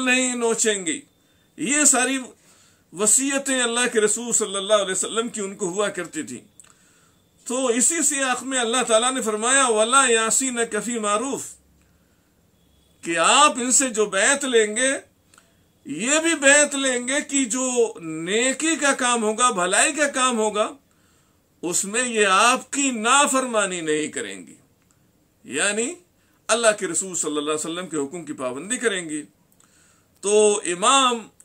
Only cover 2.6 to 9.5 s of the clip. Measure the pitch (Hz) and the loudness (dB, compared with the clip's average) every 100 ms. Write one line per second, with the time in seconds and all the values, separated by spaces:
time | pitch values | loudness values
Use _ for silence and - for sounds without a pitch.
2.6 | _ _ _ 160 214 226 277 277 277 262 | _ _ _ -4 2 2 2 -2 -2 -2
3.6 | 247 233 247 226 208 - 240 226 208 196 | 0 0 0 2 0 0 -2 -2 -2 -4
4.6 | 196 214 185 185 185 208 233 214 196 202 | 0 0 0 -4 -4 -4 -4 -6 -8 -6
5.6 | 190 190 202 196 165 156 120 123 - _ | -6 -2 -4 -4 -8 -10 -10 -12 -18 _
6.6 | - _ _ _ _ _ _ _ - 247 | -20 _ _ _ _ _ _ _ -8 -2
7.6 | 262 233 - 330 - 277 262 247 247 262 | 0 2 0 0 -2 -2 -2 -4 -4 -4
8.6 | 226 254 233 220 254 262 214 214 233 | -2 -2 2 2 2 -2 -4 -2 2